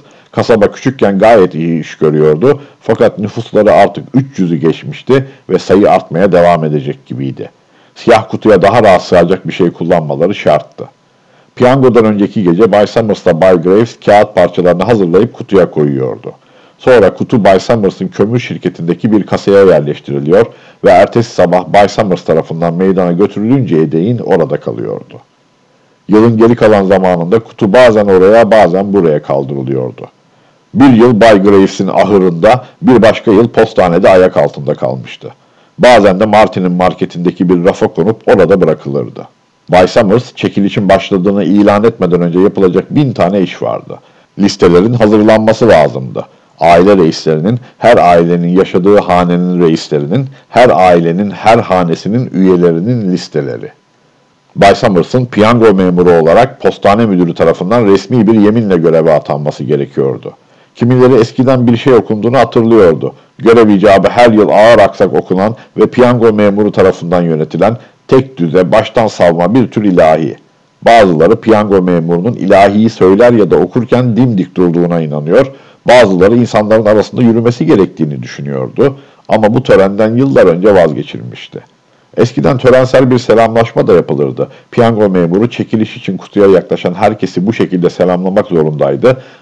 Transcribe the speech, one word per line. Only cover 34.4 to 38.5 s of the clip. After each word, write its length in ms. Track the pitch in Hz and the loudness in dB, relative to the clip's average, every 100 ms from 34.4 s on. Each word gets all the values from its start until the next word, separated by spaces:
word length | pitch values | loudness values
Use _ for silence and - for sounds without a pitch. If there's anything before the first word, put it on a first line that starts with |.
| 73 73 69 73 | -2 -4 -8 -6
kalmıştı. 560 | 65 65 58 - 58 - _ _ _ - | -6 -8 -12 -18 -20 -20 _ _ _ -2
Bazen 400 | 123 117 98 92 | 2 4 2 0
de 60 | 107 | 0
Martin'in 460 | 104 104 98 90 | 0 0 -2 -4
marketindeki 800 | 87 90 82 90 85 87 - 90 | -2 -2 -2 -8 -6 -6 -2 0
bir 160 | 90 92 | 0 0
rafa 220 | 92 107 | -2 -4
konup 340 | - 95 113 - | -2 -4 -4 0
orada 340 | 110 82 | 2 2